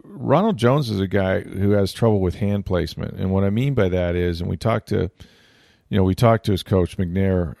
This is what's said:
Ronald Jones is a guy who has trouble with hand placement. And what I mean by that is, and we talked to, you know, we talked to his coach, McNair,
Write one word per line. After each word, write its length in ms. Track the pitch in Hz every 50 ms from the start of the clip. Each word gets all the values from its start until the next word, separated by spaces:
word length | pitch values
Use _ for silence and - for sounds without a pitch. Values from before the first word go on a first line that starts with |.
| -
Ronald 520 | - - - 127 117 135 170 208 226 190
Jones 320 | 110 120 120 135 156 139 113
is 120 | 104 95
a 60 | 98
guy 340 | 92 98 101 95 95 92 95
who 320 | - - - 95 98 101
has 200 | 104 101 98 90
trouble 280 | - - 117 113 107 98
with 160 | 92 87 82
hand 280 | - 104 101 101 101 95
placement. 500 | - 92 87 82 82 - - 82 - -
And 160 | 92 95 95
what 140 | 95 98 98
I 60 | 98
mean 240 | 101 113 131 143 139
by 140 | 113 98 90
that 260 | 90 90 87 87 87
is, 260 | 90 87 87 85 85
and 80 | 90 95
we 80 | 92
talked 320 | 82 - - 110 113 - -
to, 200 | 104 98 90 90 - _ - - _ _ _ _ _ _ _ _ _ _ _ _
you 80 | 110
know, 80 | 101 92
we 100 | 95 92
talked 320 | - 127 113 117 107 -
to 60 | 110
his 100 | 98 87
coach, 340 | - - 107 92 87 - -
McNair, 580 | - 95 85 87 95 95 95 92 90 87 78 - -